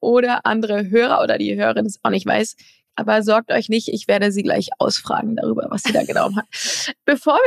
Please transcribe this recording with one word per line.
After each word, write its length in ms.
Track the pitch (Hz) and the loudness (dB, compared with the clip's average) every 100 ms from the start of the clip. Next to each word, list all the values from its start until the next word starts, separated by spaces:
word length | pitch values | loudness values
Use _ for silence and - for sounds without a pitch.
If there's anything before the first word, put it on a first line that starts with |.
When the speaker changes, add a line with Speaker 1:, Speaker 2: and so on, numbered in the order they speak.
Speaker 1:
oder 460 | - 240 247 240 - | 2 2 2 0 0
andere 440 | 220 220 208 202 | 0 0 -2 0
Hörer 320 | 220 247 - | 2 4 2
oder 160 | - - | 2 0
die 180 | 208 202 | -2 0
Hörerin 300 | 214 220 214 | 0 0 -2
es 140 | - | -4
auch 80 | - | -2
nicht 160 | 196 196 | -2 0
weiß, 300 | 208 220 - _ _ _ | 0 0 -6 _ _ _
aber 280 | - 220 214 | -6 0 2
sorgt 280 | 214 220 226 | 2 2 2
euch 180 | - 220 | -2 0
nicht, 200 | 220 - | -2 -2
ich 180 | 214 - | -4 0
werde 240 | 202 208 | 2 2
sie 100 | 196 | 0
gleich 260 | - - 196 - | 0 -2 -2 -2
ausfragen 580 | - - - - 220 226 | -2 -2 -4 -4 -2 -4
darüber, 300 | 226 226 - | -2 -4 -4
was 120 | 220 | -6
sie 100 | - | -2
da 120 | 214 | 0
genau 240 | 214 - - | 0 0 -2
macht. 680 | 202 - - - - - - | -2 -8 -8 -6 -6 -8 -4
Speaker 2:
<laughs> 60 | - | 0
Speaker 1:
Bevor 320 | 285 - 302 | 0 2 4